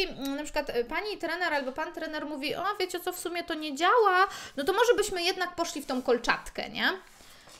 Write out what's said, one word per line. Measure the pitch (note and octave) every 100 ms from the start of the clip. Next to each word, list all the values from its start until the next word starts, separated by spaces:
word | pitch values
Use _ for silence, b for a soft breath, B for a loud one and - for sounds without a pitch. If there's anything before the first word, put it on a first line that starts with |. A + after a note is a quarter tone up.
| F4+
mm, | - C#4 C#4
na |
przykład, | D4 D4+ C#4+
e, | A#3+
pani | A#3 D#4+ G#4 G4
trener | E4 E4+ F4
albo | D4 B3+
pan | C4 D#4
trener | E4 D#4+ D4+ D4
mówi, | D4+ C#4+ -
„O, | F#4+ G4
wiecie | F#4 F4
co, | F#4
w | F4
sumie | F4 E4+
to | E4+
nie | D#4+ D#4 C4+
działa, | F4+ A#4+ G#4 F4+ G4 B B -
no |
to | C#4+
może | G4 A#4 G#4
byśmy | G4 F4+
jednak | F4 F#4 F4+ F4+
poszli | E4 D4+
w | C#4
tą | B3+
kolczatkę”, | B3+ B3 A#3+ E3 - - -
nie? | F3+ B3 F#4 - B B B B B